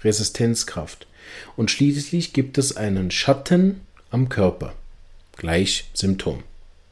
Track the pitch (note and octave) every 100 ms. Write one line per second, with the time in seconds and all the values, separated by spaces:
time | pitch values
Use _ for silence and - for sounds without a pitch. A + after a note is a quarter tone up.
0 | G#2+ G#2+ G#2+ - A#2 A2+ - - D2+ -
1 | - - - - - - A2 - C#3+ C#3+
2 | C#3+ F3 E3 - C3 - B2+ - G#2 F#2+
3 | F#2 - - C3+ - F3+ F#3+ G3 - -
4 | - B2 B2+ A#2 F#2 - - - - -
5 | - - - - - E2+ F#2+ - - -
6 | F#2+ F#2+ F#2 C#2 - - - - _